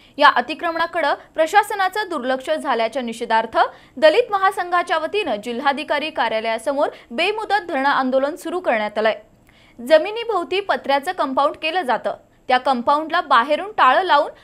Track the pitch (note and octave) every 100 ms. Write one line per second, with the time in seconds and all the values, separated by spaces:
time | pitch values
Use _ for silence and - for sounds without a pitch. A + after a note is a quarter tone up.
0 | _ - C#4+ - A#3+ D#4 E4+ E4 E4+ F4
1 | C#4+ F#4 - - D#4+ G#4 G#4+ G#4 F#4+ G#4
2 | G4 D#4 B3 C4 C#4+ D#4 C#4 A#3 A3+ C4+
3 | A#3 A3+ A3 A3+ A3+ E4+ G#4+ - - -
4 | D#4 F#4+ A#4+ G4+ F#4+ G4 F4 F4 F4+ E4
5 | D#4 G4+ E4+ G#3 A#3+ A#3 C#4 C4+ D4 D4
6 | D#4 D4+ A#3 A3 A3+ A3+ D4 C#4 E4+ -
7 | - A#3+ F4+ A4 G4+ G#4 F4 C#4 C#4 C4
8 | C4 C4 C#4 D4+ E4 F4+ F4 A3+ G#3+ G#3+
9 | A3 G#3 - _ _ _ _ - A#3+ D#4
10 | F#4+ A4 A4+ F#4+ E4+ F#4 G4 C4 C4 C#4
11 | C#4 F4+ D4 C4+ D4 - D#4 F4+ B3+ A3
12 | G3+ - _ _ - B3+ C#4 B3 B3 D4
13 | D#4+ E4+ D#4+ B3+ C4+ D4+ G4 A4 C4 D4+
14 | F#4 D4 F4 -